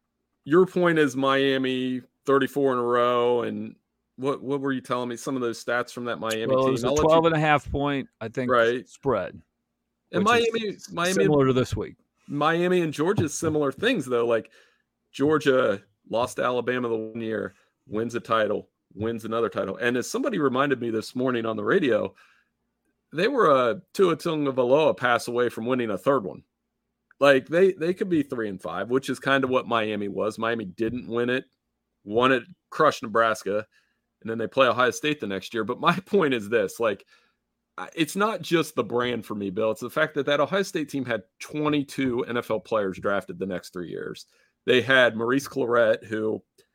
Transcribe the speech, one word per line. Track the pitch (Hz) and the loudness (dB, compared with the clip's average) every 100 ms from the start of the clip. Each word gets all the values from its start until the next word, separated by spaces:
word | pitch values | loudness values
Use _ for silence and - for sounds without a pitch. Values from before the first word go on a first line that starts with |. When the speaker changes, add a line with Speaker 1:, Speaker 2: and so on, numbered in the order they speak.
| _ _ _ _ - | _ _ _ _ 0
Speaker 1:
your | 160 185 | 4 4
point | 185 175 160 | 2 2 4
is | 147 127 | 2 0
Miami, | 135 135 139 135 131 127 127 127 - _ - | 0 2 2 0 -2 -2 -4 -6 -10 _ 2
thirty-four | 139 131 - 139 | 2 2 0 0
in | 123 | 2
a | |
row, | 120 120 120 123 120 120 | 2 2 4 4 2 2
and | 110 107 110 - _ _ _ - | 0 -6 -10 -16 _ _ _ -8
what, | 131 127 | -4 -4
what | 113 139 | -4 -4
were | 135 | -2
you | 131 | -4
telling | 123 123 123 | -4 -4 -4
me? | 120 | -6
Some | - 135 | -6 -4
of | |
those | 120 110 | -4 -4
stats | - 120 120 | -4 -4 -4
from | - 120 | -8 -8
that | 110 | -6
Miami | 110 110 113 | -4 -4 0
Speaker 2:
Well, | 131 | 2
Speaker 1:
team. | 131 | 2
Speaker 2:
it | |
was | 131 123 | 0 0
a | |
Speaker 1:
I'll | |
let | 151 | 2
you | 156 | 6
Speaker 2:
twelve | 165 165 | 6 6
and | 156 | 2
a | |
half | 156 147 - | 4 2 2
point, | 143 143 139 117 _ | -4 -2 -2 -6 _
I | 117 | -10
think, | 120 123 | -6 0
Speaker 1:
Right. | 123 117 123 - | 4 4 2 -6
Speaker 2:
spread, | - 139 110 90 - _ _ _ _ _ _ _ | -6 -2 -2 -2 -10 _ _ _ _ _ _ _
Speaker 1:
And | 175 202 | -2 2
Speaker 2:
which | 233 233 226 | 2 2 -2
is | 214 - - | -4 -8 -10
Speaker 1:
Miami, | 170 175 | -4 -2
Miami, | 190 | 2
Speaker 2:
similar | 196 147 131 | 4 4 4
to | |
this | 127 123 107 | 2 0 -4
week. | 92 - _ _ - | -6 -12 _ _ -10
Speaker 1:
Miami | 143 151 165 175 180 | -2 0 2 2 2
and | 165 | 0
Georgia, | 135 160 208 160 | -2 0 0 -2
similar | - 160 151 143 | -2 -2 0 -2
things, | 135 220 247 127 | -2 -2 -2 0
though. | 120 117 | 0 2
Like, | 113 - _ _ _ _ _ _ | 0 -2 _ _ _ _ _ _
Georgia | - 139 156 147 131 123 98 - _ _ | -2 2 4 4 4 2 -2 -6 _ _
lost | 107 123 - | -2 -2 -2
to | 123 | -2
Alabama | 123 117 127 120 | -2 -2 -2 -2
the | 113 | -4
one | 110 113 | -6 -8
year, | 113 107 98 - _ _ _ | -4 -4 -6 -10 _ _ _
wins | 107 117 113 | -6 -4 -6
a | |
title, | - 110 107 104 - _ _ | -2 0 0 -2 -6 _ _
wins | 92 110 117 107 | -6 -4 -4 -4
another | 113 110 | -2 -2
title. | 107 98 - | -2 -6 -2
And | 123 123 | -2 0
as | 117 | -2
somebody | 226 285 208 | -4 -2 0
reminded | 143 123 143 131 | 0 2 0 0
me | 120 | -2
this | 110 101 | -4 -4
morning | 127 131 123 113 | -4 -2 0 -2
on | 107 | -4
the | 104 | 0
radio, | 175 147 107 98 - _ _ _ _ _ _ _ _ _ | 2 2 0 0 -8 _ _ _ _ _ _ _ _ _
they | 143 208 | -4 -2
were | 277 185 | 2 4
a | 135 123 107 - | 6 4 0 -6
Tua | - 190 156 | 2 2 2
Tagovailoa | 175 156 143 131 123 139 151 139 | -2 -2 -2 0 4 6 4 2
pass | 127 120 - | 2 2 0
away | 120 120 | 0 0
from | - 113 | -2 -2
winning | 127 117 | -2 0
a | 98 | -2
third | - 139 | 2 0
one. | 90 65 _ _ _ _ _ _ _ _ | 0 -12 _ _ _ _ _ _ _ _
Like, | 139 135 135 | 6 6 4
they, | 160 190 | 4 4
they | 180 160 | 2 -4
could | 185 202 | -2 0
be | 165 | 0
three | 139 127 107 | 0 -4 -6
and | 92 | -6
five, | 85 85 104 | -8 -6 0
which | 127 135 | 0 0
is | 127 | -4
kind | 139 135 | 0 2
of | 131 | 2
what | 127 95 | 0 0
Miami | 117 107 104 101 | -2 0 -4 -4
was. | 95 101 110 | -2 -4 -2
Miami | 113 117 98 | -4 -2 -6
didn't | 92 110 123 87 | -4 -4 -4 -6
win | 117 120 | -2 0
it, | 127 - _ _ _ _ _ 98 | -2 -6 _ _ _ _ _ -4
won | 107 127 | 2 4
it, | 131 117 - _ | 2 0 -20 _
crushed | - 151 - | 2 2 2
Nebraska, | 123 110 113 110 95 101 107 _ _ _ _ _ | -2 2 2 2 -2 -4 -4 _ _ _ _ _
and | 110 | -8
then | 113 | -6
they | 110 | -4
play | - 131 | 4 4
Ohio | 113 123 | 6 2
State | - 151 147 | 2 -4 -4
the | 107 | -4
next | 95 - | -6 -6
year. | 113 | -6
But | 107 123 | -4 0
my | 156 180 | 0 0
<laughs> | - | 0
point | 202 156 | 0 2
is | 127 101 | 0 0
this: | 113 95 - | 0 0 -2
like, | 117 101 - _ _ _ _ _ _ - | -2 -2 -10 _ _ _ _ _ _ -16
I, | 92 - | -14 -4
it's | 156 190 | -4 -2
not | 208 196 | -2 -4
just | 165 165 156 - | -2 0 0 -4
the | |
brand | 110 117 123 117 - | -2 -2 -2 -4 -6
for | 107 | -6
me, | 98 | -6
Bill. | 92 110 | -2 -2
It's | 110 | -2
the | 123 | -6
fact | - 156 151 | -2 -2 -2
that | 135 | -2
that | 143 | 0
Ohio | 147 190 | 0 -2
State | 196 180 147 | -2 -6 -6
team | 139 123 | -6 -4
had | 113 - _ | -6 -6 _
twenty-two | - 151 151 147 139 - 135 120 - | -10 -4 -2 -2 -4 -4 -2 -2 -4
N | 120 | -4
F | - | -4
L | 110 | -6
players | - 110 98 92 | -2 -2 -2 -4
drafted | 107 101 - 87 | -2 -2 -4 -8
the | 95 | -6
next | 90 - | -6 -10
three | 92 87 | -12 -10
years. | - - - - _ _ _ - | -10 -10 -12 -18 _ _ _ 2
They | 127 | 2
had | 110 135 120 110 | 4 4 4 2
Maurice | 117 135 135 | -2 -2 -2
Clarett, | 135 123 117 110 110 104 | -6 0 2 2 0 -2
who, | 110 107 107 - _ _ | -4 -4 -4 -10 _ _